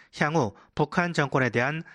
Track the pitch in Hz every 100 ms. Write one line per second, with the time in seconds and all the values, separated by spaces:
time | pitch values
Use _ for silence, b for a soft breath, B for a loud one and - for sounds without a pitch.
0 | B - 151 165 113 B B - 151 -
1 | 175 160 139 143 127 120 127 160 -